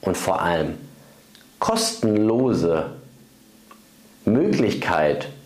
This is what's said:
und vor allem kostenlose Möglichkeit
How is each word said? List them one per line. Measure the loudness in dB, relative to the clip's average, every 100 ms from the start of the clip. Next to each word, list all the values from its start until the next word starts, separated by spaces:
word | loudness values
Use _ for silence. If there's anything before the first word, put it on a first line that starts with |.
und | -2 -2
vor | -2 0
allem | 0 0 -2 -6 -14 -20 -20 -20 -20 -20 -20 -6
kostenlose | -2 -2 -2 -2 0 2 2 2 2 2 2 0 -2 -10 -20 -20 -20 -20 -20 -20 -20 -20 -20 -20 -20 -6
Möglichkeit | 0 2 2 2 2 0 -2 0 2 0 -6 -14